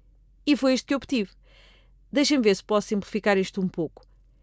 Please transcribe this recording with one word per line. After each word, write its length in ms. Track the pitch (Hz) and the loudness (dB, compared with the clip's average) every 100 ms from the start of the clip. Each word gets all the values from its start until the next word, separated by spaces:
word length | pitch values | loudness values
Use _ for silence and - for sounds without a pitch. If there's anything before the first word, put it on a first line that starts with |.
| _ _ _ _ - | _ _ _ _ -2
E 80 | |
foi 200 | - 269 | 2 2
isto 120 | 262 - | 0 -2
que 80 | |
obtive. 360 | 277 - 254 190 _ _ - - _ _ _ _ | -6 -2 -4 -4 _ _ -20 -20 _ _ _ _
Deixem 260 | 247 294 285 | -2 2 2
ver 140 | 214 190 | 2 0
se 60 | |
posso 260 | - 208 - | 0 -2 -2
simplificar 500 | 202 - 185 214 196 | -6 -6 -4 0 0
isto 200 | 190 - | 0 -4
um 100 | 185 | -6
pouco. 380 | - 156 - - _ _ _ | -4 -8 -8 -20 _ _ _